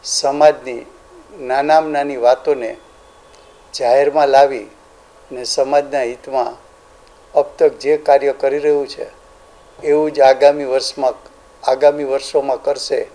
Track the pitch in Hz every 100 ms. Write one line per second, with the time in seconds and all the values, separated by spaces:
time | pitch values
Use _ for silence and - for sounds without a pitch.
0 | - - 143 143 151 147 127 117 - -
1 | - - - 208 127 131 147 156 156 147
2 | 143 131 120 131 - 139 113 - - -
3 | - _ _ - - _ _ - 123 131
4 | 143 151 139 135 139 127 101 - _ _
5 | _ _ _ 127 120 - 135 143 139 139
6 | 120 127 - 135 127 - - _ _ _
7 | _ _ _ 156 135 - 156 - 135 151
8 | 151 139 139 135 135 143 151 143 135 -
9 | - - _ _ _ _ _ - 151 151
10 | 156 143 135 135 143 147 135 131 - -
11 | 131 - - _ _ _ - 131 143 147
12 | 139 139 - 151 139 123 - 135 - 127
13 | -